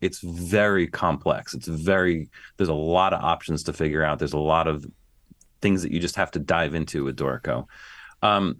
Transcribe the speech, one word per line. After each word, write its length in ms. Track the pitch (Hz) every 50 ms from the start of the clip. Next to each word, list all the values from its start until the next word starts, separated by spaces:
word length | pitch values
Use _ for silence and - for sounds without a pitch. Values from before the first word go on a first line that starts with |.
it's 200 | 95 90 - -
very 680 | - 87 82 87 90 85 107 104 104 104 98 92 85
complex. 680 | 80 - - 92 85 73 69 - 80 - - - -
It's 160 | - 64 - 82
very, 640 | 80 78 80 98 95 95 92 90 85 80 76 - - - - - _
there's 140 | - 95 82
a 40 | 78
lot 380 | 76 78 82 87 92 95 95
of 100 | 85 -
options 400 | - 82 82 - - - 78 76 -
to 100 | 80 78
figure 280 | - 80 76 73 78
out. 160 | 78 76 73 73
There's 140 | 76 71
a 60 | 73 76
lot 280 | 76 78 80 82 80
of 200 | 80 78 73 69 - - _ _ _ _ _ _ _ - _ _ _ _ -
things 180 | - 101 95 92
that 100 | 82 -
you 80 | - 85
just 160 | 87 - -
have 140 | 98 90 -
to 60 | - 82
dive 360 | 73 - 85 85 82 71 78
into 300 | 80 78 - - 73 67
with 120 | 67 65
Dorico. 500 | - 69 67 65 64 - - 60 64 - - - - - - - - - - - -
Um, 340 | 101 104 104 101 98 82 -